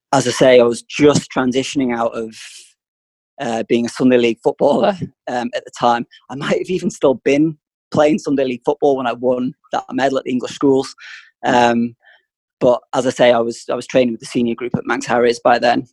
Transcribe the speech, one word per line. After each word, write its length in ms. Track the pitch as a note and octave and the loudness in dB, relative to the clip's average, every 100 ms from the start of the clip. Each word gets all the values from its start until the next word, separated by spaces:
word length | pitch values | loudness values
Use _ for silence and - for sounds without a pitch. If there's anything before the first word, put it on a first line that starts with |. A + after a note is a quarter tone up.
| _ | _
as 160 | C3+ B2 | 0 0
I 20 | |
say, 300 | - C3+ B2 | 2 6 8
I 40 | |
was 180 | A#2+ A#2 | 6 0
just 460 | - - D3 C#3 - | -6 2 2 2 -2
transitioning 600 | - B2+ B2 C3 D3 C3 A#2+ | -4 -2 -2 -4 -4 -2 -2
out 160 | A#2 A#2 | -4 -4
of, 200 | A2+ A2 - - - _ _ _ _ _ _ - | -10 -14 -20 -20 -20 _ _ _ _ _ _ -10
uh, 240 | B2 A2+ A2+ | -6 -4 0
being 180 | A#2+ A#2 | 0 0
a 20 | |
Sunday 300 | - B2+ B2 | 0 2 4
League 200 | A#2+ A2 | 2 0
footballer, 520 | - - C#3 C3+ G3+ F#3 C#3 _ - | -2 0 0 2 0 -2 -8 _ -8
um, 240 | B2 A#2+ | -6 -6
at 100 | C3 | -10
the 80 | - - | -12 -2
time. 300 | A#2+ A#2 A#2 _ - | 0 0 -4 _ -16
I 80 | B2+ | -8
might 220 | D3 F#3 | -4 -4
have 120 | - | -2
even 200 | F3+ F3 | -4 -4
still 240 | - D3 | 0 0
been 440 | B2 D3 C#3+ D#3+ D3+ _ _ _ | 0 0 2 0 -2 _ _ _
playing 280 | - D3+ D#3 | 0 2 0
Sunday 260 | - C#3 | -2 -2
League 180 | C3 A#2+ | -2 -4
football 320 | - - C#3+ C3 | -4 0 0 0
when 100 | B2 | -2
I 80 | |
won 400 | A#2 B2 B2+ B2+ - _ | -2 -2 -2 -4 -8 _
that 120 | - - | -8 -6
medal 280 | B2+ C3+ C3+ | -2 -2 -2
at 60 | |
the 60 | - | -4
English 220 | B2+ A#2+ | -4 -6
Schools. 420 | - C#3+ C3+ C3+ - - - - _ | -2 2 2 -2 -10 -20 -20 -20 _
Um, 520 | A#2+ B2 A#2+ A#2 A#2+ A#2+ _ _ _ _ _ - | -2 2 2 2 -2 -8 _ _ _ _ _ -2
but 200 | B2+ A#2+ - | 2 2 -2
as 140 | C#3 B2+ | -4 -2
I 40 | |
say, 220 | - B2 | 2 4
I 60 | A#2 | 4
was, 260 | A#2 A#2 - | 0 -6 -8
I 40 | |
was 120 | B2 - | -8 -2
training 260 | C3+ B2 | 0 0
with 80 | A2+ | -2
the 60 | - | -6
senior 280 | C3 A#2+ | -4 -2
group 220 | A2+ A#2+ - | -4 -4 -4
at 100 | - | -4
Manx 200 | A#2 - | -4 -2
Harriers 340 | A#2+ A#2+ A#2+ | 0 2 2
by 160 | C3+ A#2+ | 2 2
then. 280 | A#2+ B2 B2+ | 2 0 -4